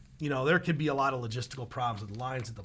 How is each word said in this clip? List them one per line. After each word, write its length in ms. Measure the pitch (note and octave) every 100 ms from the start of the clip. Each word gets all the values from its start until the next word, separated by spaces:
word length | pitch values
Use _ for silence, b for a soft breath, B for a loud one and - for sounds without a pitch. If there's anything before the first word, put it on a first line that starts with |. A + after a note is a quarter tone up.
| - -
you 100 | D3
know, 160 | C3+ C#3
there 140 | F3
could 180 | F3 D3+
be 100 | D3+
a 60 |
lot 200 | C#3 C3+
of 80 | C3
logistical 460 | A#2 A#2+ A#2 C3+ A#2
problems 420 | C3 A#2+ G#2+ G#2
with 80 | G#2+
lines 320 | B2+ C3 A2+
at 60 |
the 80 | A2